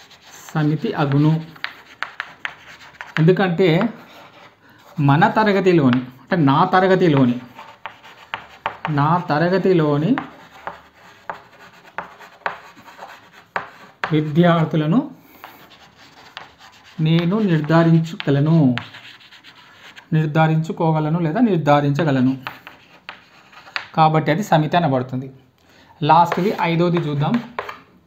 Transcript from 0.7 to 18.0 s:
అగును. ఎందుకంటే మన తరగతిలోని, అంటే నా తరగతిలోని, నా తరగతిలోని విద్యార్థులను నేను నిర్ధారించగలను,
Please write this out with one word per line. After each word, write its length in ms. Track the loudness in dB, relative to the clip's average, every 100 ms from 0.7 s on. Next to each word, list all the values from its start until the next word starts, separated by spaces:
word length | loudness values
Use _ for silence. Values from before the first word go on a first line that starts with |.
| -2 -4 -4
అగును. 300 | -2 2 2 0 -4 -16 -18 -18 -20 -16 -16 -14 -18 -12 -14 -14 -20 -20 -20 -20 -12 0
ఎందుకంటే 460 | 2 4 0 2 2 2 -2 -6 -20 -20 -20 -20 -20 _ _ -20 -18 -2 2
మన 140 | 4 2 2
తరగతిలోని, 640 | 0 2 2 4 4 0 -4 -16
అంటే 140 | -6 0 2
నా 80 | 2 2 2
తరగతిలోని, 600 | 2 2 4 4 2 0 -8 -20 -20 -20 -20 -20 -20 -20 -16 -16 -16 -12 -12 -10 -6 -2
నా 100 | 0 0 0
తరగతిలోని 800 | -2 0 0 0 2 2 0 0 -2 -4 -18 -20 -20 -18 -18 -20 _ -20 -20 -18 -18 -18 -20 -20 -20 -18 -16 -16 -20 -20 -14 -14 -14 -20 -20 -20 -20 -20 -20 -20 -20 _ -12 -12 -20 -20 -12 -4
విద్యార్థులను 880 | -2 -2 2 2 2 0 -2 0 -2 -2 -12 _ -20 -20 -20 -20 -20 -20 _ -20 -20 -20 -20 -20 _ -20 -20 -20 -4 0
నేను 300 | 0 0 -2 0
నిర్ధారించగలను, 1040 | -2 0 2 4 2